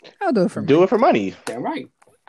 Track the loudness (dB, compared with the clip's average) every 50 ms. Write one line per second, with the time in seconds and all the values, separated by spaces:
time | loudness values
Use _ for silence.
0 | _ -20 _ -6 -4 -2 0 0 0 -2 -2 -6 0 2 4 4 4 4 2 2
1 | 2 2 2 0 -2 -4 -8 -12 -14 -12 -10 -8 -8 -8 -8 -10 -12 -16 _ _
2 | _ _ _ _ _